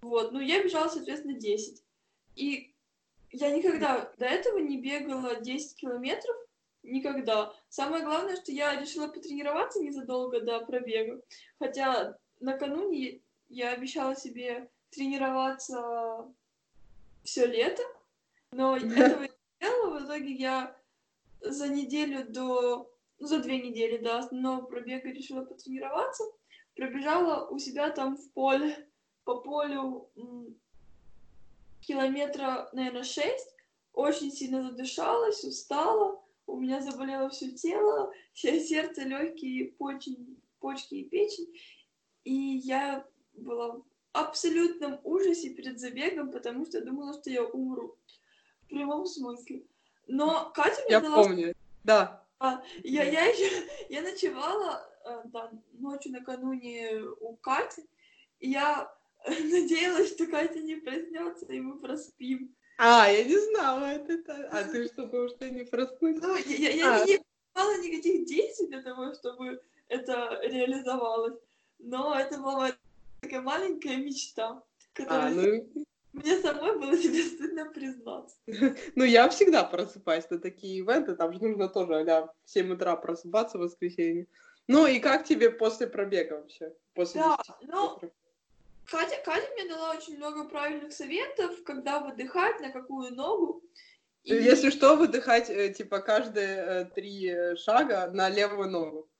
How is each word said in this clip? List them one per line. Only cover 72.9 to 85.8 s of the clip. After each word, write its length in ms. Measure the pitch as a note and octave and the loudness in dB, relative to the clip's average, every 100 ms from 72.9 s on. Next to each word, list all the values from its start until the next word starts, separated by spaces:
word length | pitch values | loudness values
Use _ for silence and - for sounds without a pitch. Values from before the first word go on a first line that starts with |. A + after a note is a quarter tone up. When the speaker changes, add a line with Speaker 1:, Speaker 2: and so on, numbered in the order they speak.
| _ - - | _ -20 -12
Speaker 1:
такая 200 | C4 C4 | -8 -6
маленькая 560 | C4 D#4 F#4+ D4+ D4 C4 | -2 -2 -2 -2 -2 -4
мечта, 640 | C#4+ C4 - - A3+ B3 _ _ _ - C3+ | -4 -6 -8 -6 -6 -6 _ _ _ -10 -2
Speaker 2:
А, 220 | D#3 D#3 | 0 2
Speaker 1:
которая 20 | |
Speaker 2:
ну 360 | E3+ F#3+ A3 A#3 D#4 D4+ _ _ | 4 4 2 -2 -10 -10 _ _
Speaker 1:
мне 240 | - D4 F#4 | -8 2 2
самой 360 | F4 D4 D#4+ G4+ | 2 0 0 0
было 180 | C#4 E4+ | 2 4
<laughs> 60 | |
себе 200 | E4+ D#4 | 4 2
стыдно 420 | E4 - D4 E4 D#4 | 0 -2 -6 -4 -8
признаться. 680 | - C4+ B3+ A3+ - - - - | -8 -10 -10 -10 -12 -12 -20 -12
Speaker 2:
<laughs> 480 | G#3 C4+ - - - | 2 2 2 -6 4
Ну, 80 | |
я 260 | B3+ A#3 C4 | 8 10 10
всегда 340 | - G4 D#4 | 10 8 8
просыпаюсь 680 | F3+ - - - - E3 E3 | 4 0 -4 -6 0 0 0
на 100 | F3 | -4
такие 380 | F3+ F3+ G3 F#3+ | -6 -10 -8 -6
ивенты, 360 | F#3+ C4+ G#3 F3 | 2 2 2 -2
там 180 | E3 | -2
же 60 | F3+ | 0
нужно 280 | A3 G#3 F#3+ | -2 0 0
тоже 260 | G#3 F3 D#3 | 0 0 0
а-ля 260 | D#3+ E3 D#3+ - _ | 4 4 2 -10 _
в 40 | |
семь 220 | - F#3 | 0 0
утра 220 | F3 F3+ F3 | 0 0 0
просыпаться 600 | - E3 F3 G3+ A3+ F#3+ | -2 -6 0 0 0 -2
в 40 | |
воскресенье. 640 | F3 F3 F3 F3 E3+ E3+ F3+ _ - _ - | -6 -4 -6 0 0 0 -6 _ -20 _ 4
Ну, 200 | C4+ D4+ | 8 8
и 120 | B3+ | 6
как 260 | D4 C#4 - | 4 2 4
тебе 240 | C#4+ A#3 | 6 6
после 360 | A#3 A3 A3+ | 6 0 0